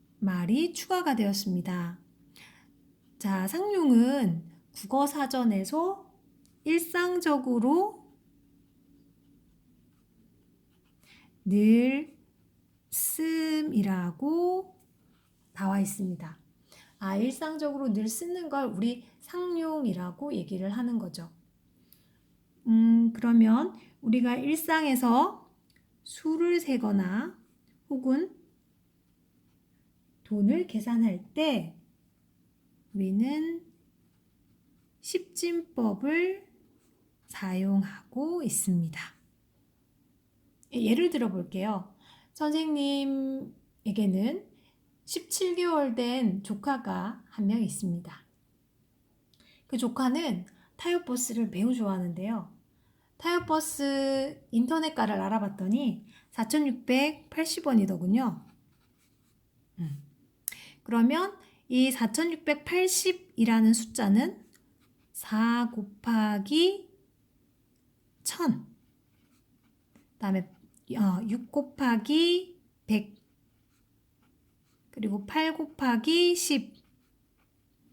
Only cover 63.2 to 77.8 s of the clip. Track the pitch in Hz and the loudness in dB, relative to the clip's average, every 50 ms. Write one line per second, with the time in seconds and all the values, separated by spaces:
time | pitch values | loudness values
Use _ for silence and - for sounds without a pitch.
63.2 | - - _ - 226 233 226 226 220 220 226 - - - - - 220 196 202 220 | -8 -12 _ 0 2 4 4 6 6 6 6 4 2 -4 -4 -2 2 4 4 4
64.2 | 285 370 - - - - _ _ _ _ _ _ _ _ _ _ _ _ _ - | 4 2 -4 -8 -16 -20 _ _ _ _ _ _ _ _ _ _ _ _ _ -16
65.2 | - - 220 214 226 233 233 240 240 233 240 220 196 202 - - - 233 226 220 | -10 -6 -2 0 2 2 2 0 0 -2 -4 -6 -8 -10 -14 -10 -4 0 2 2
66.2 | 214 214 208 202 196 202 294 320 349 381 403 392 - - - _ _ _ _ _ | 2 2 0 -2 -2 0 2 4 4 4 2 0 -8 -16 -20 _ _ _ _ _
67.2 | _ _ _ _ _ _ _ _ _ _ _ _ _ _ _ _ _ _ _ _ | _ _ _ _ _ _ _ _ _ _ _ _ _ _ _ _ _ _ _ _
68.2 | _ - - - 339 277 - - - - - _ _ _ _ _ _ _ _ _ | _ -10 -6 -2 0 0 0 0 -4 -12 -20 _ _ _ _ _ _ _ _ _
69.2 | _ _ _ _ _ _ _ _ _ _ _ _ _ _ _ - _ _ _ _ | _ _ _ _ _ _ _ _ _ _ _ _ _ _ _ -20 _ _ _ _
70.2 | 220 196 190 185 180 - - _ - _ _ _ _ - - 226 208 190 180 185 | -2 -2 0 0 -2 -4 -12 _ -20 _ _ _ _ -10 -2 2 2 2 2 0
71.2 | 226 214 220 240 - - - 285 285 285 - - 277 247 233 220 220 - 294 320 | -2 -2 -4 -4 -6 -4 -4 -4 -4 -4 -4 -2 0 0 2 0 0 0 2 2
72.2 | 339 349 349 359 370 - - - _ _ _ _ _ - 214 208 208 - - - | 4 4 2 0 -2 -6 -12 -20 _ _ _ _ _ -2 -2 0 0 -4 -12 -20
73.2 | _ _ _ _ _ _ _ _ _ _ _ _ _ _ _ _ _ _ _ _ | _ _ _ _ _ _ _ _ _ _ _ _ _ _ _ _ _ _ _ _
74.2 | _ _ _ _ _ _ _ _ _ _ _ _ _ _ - 247 214 202 202 202 | _ _ _ _ _ _ _ _ _ _ _ _ _ _ -10 -8 -6 -4 -4 -6
75.2 | 202 - - 311 311 320 311 320 311 302 - - 269 254 233 220 226 311 330 349 | -8 -4 -2 0 0 0 -2 -4 -8 -8 -6 -4 0 0 0 0 2 2 2 4
76.2 | 349 349 349 349 - - 294 247 - - - - _ _ _ _ _ _ _ _ | 4 4 2 2 0 0 0 0 0 -4 -12 -20 _ _ _ _ _ _ _ _
77.2 | _ _ _ _ _ _ _ _ _ _ _ _ | _ _ _ _ _ _ _ _ _ _ _ _